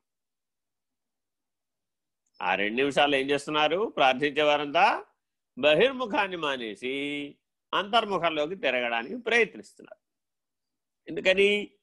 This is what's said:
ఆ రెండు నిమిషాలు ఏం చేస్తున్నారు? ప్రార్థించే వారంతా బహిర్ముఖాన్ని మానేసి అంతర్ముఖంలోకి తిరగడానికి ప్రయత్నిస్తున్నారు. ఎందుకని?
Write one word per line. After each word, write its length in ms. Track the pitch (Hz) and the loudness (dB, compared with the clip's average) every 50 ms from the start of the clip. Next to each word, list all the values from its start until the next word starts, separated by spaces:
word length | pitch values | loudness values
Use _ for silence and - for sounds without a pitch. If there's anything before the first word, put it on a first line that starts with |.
| _ _ _ _ _ _ _ _ _ _ _ _ _ _ _ _ _ _ _ _ _ _ _ _ _ _ _ _ _ _ _ _ _ _ _ _ _ _ _ _ _ _ _ _ _ _ _ _ | _ _ _ _ _ _ _ _ _ _ _ _ _ _ _ _ _ _ _ _ _ _ _ _ _ _ _ _ _ _ _ _ _ _ _ _ _ _ _ _ _ _ _ _ _ _ _ _
ఆ 140 | - 90 92 | -2 -2 0
రెండు 200 | 95 101 104 110 | 0 -2 -2 0
నిమిషాలు 400 | 123 135 143 135 151 147 143 143 | 0 -2 0 2 2 2 2 2
ఏం 140 | 135 135 139 | 0 0 0
చేస్తున్నారు? 640 | 143 139 - 160 156 151 151 151 156 185 220 - - | -2 -2 -2 -4 0 0 2 2 2 0 -2 -4 0
ప్రార్థించే 460 | - 143 131 131 127 139 147 135 147 151 | 2 4 4 4 2 -2 -2 0 2 2
వారంతా 640 | 147 147 147 147 143 143 165 190 226 302 370 415 _ _ _ _ _ _ _ _ _ _ | 2 2 2 0 0 2 2 4 4 2 -2 -6 _ _ _ _ _ _ _ _ _ _
బహిర్ముఖాన్ని 800 | 123 135 147 156 160 220 269 277 247 254 208 196 220 202 190 185 | 0 2 4 4 6 4 2 2 -2 -6 -4 -2 -2 -2 -2 -4
మానేసి 1000 | 170 156 147 135 127 120 110 101 - 123 127 135 139 143 143 147 147 143 143 - _ _ _ _ _ _ _ - | -4 -4 -4 -4 -4 -6 -8 -10 -8 -6 -6 -6 -4 -4 -6 -6 -8 -8 -10 -14 _ _ _ _ _ _ _ -4
అంతర్ముఖంలోకి 840 | 160 190 208 214 233 220 208 196 170 165 165 160 151 147 156 196 | -4 -2 2 0 0 2 2 -4 -2 0 -2 0 -2 -4 -4 -6
తిరగడానికి 600 | 190 - 139 123 123 123 117 117 117 117 147 208 | -4 -2 -2 0 0 -2 -2 -4 -4 -4 -6 -10
ప్రయత్నిస్తున్నారు. 840 | 254 220 226 226 240 220 - - 107 - - _ _ - - - _ _ _ _ _ _ _ _ _ _ _ _ _ _ _ _ _ _ _ _ _ _ - | -8 -4 0 2 2 2 0 -4 -16 -20 -20 _ _ -20 -20 -20 _ _ _ _ _ _ _ _ _ _ _ _ _ _ _ _ _ _ _ _ _ _ -12
ఎందుకని? 600 | 156 165 - 190 190 190 202 202 208 208 202 - _ _ | -10 -2 2 2 4 4 4 4 2 0 -4 -8 _ _